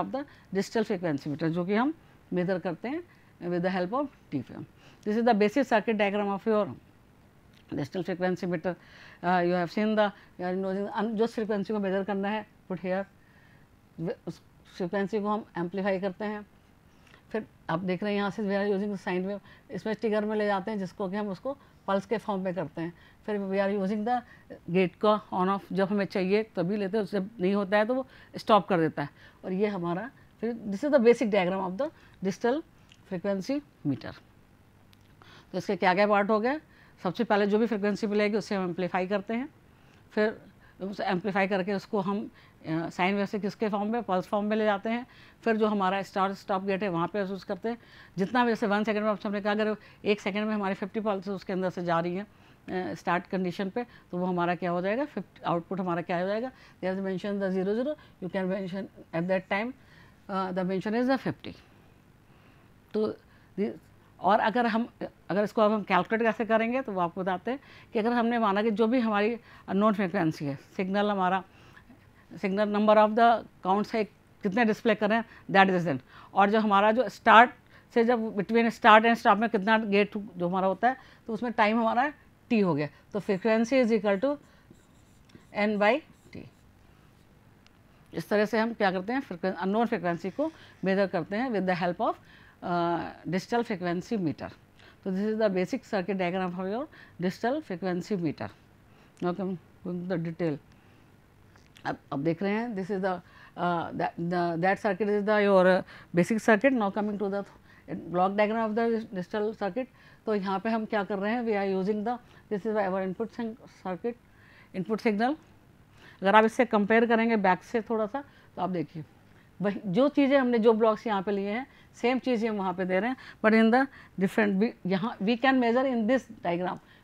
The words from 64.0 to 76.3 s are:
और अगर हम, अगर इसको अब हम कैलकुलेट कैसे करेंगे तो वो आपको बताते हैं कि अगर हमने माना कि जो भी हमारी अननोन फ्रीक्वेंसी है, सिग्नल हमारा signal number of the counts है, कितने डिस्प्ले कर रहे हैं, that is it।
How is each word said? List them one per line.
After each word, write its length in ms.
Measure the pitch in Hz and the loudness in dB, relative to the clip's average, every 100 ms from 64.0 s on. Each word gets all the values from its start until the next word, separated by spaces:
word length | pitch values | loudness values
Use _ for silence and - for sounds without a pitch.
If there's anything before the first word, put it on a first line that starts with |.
| - - | -20 -4
और 200 | 180 214 | 2 2
अगर 260 | 220 233 233 | 2 2 0
हम, 240 | 226 240 - 277 - - | 0 -4 -8 -12 -12 -4
अगर 140 | 190 | -2
इसको 180 | 208 - | 0 2
अब 100 | 214 | 2
हम 120 | 220 | 2
कैलकुलेट 380 | 180 185 180 220 | 2 0 2 0
कैसे 240 | 226 208 214 | 0 0 0
करेंगे 360 | 220 226 254 | 0 0 -4
तो 100 | 262 | -4
वो 100 | 190 | -2
आपको 200 | 170 190 | -4 -2
बताते 300 | 185 185 - | -4 -4 -6
हैं 80 | 269 - - - | -8 -10 -20 -6
कि 60 | 233 | -2
अगर 140 | 214 | 0
हमने 260 | 240 233 240 | 2 0 2
माना 240 | 220 196 | 2 2
कि 80 | 226 | 2
जो 160 | 208 220 | 2 2
भी 120 | 254 | 2
हमारी 380 | 226 202 214 233 - - - | 2 2 0 -2 -10 -20 -2
अननोन 260 | 196 214 | 2 4
फ्रीक्वेंसी 520 | 202 190 196 160 156 143 | 4 0 0 0 0 -6
है, 100 | 139 | -8
सिग्नल 560 | - - 190 202 208 | -10 -6 -2 0 0
हमारा 320 | 202 180 185 - - - - - - - - - 170 | 0 0 0 -4 -20 -20 -20 -20 -20 -20 -20 -20 -6
signal 300 | 202 196 208 | -4 0 0
number 280 | 208 214 214 | 2 6 8
of 180 | 214 214 | 6 6
the 280 | 233 226 - - 185 | 4 4 -2 -6 0
counts 300 | 196 202 226 | 0 0 -2
है, 80 | |
कितने 640 | 208 - _ - 202 202 220 | -4 -8 _ -6 -2 2 0
डिस्प्ले 300 | 208 226 208 | 2 0 2
कर 140 | 208 | 2
रहे 80 | 226 | 0
हैं, 80 | 226 - - | -2 -14 2
that 300 | 196 190 185 | 6 6 6
is 120 | 170 | 0
it। 120 | 131 - - - | -4 -6 -20 -4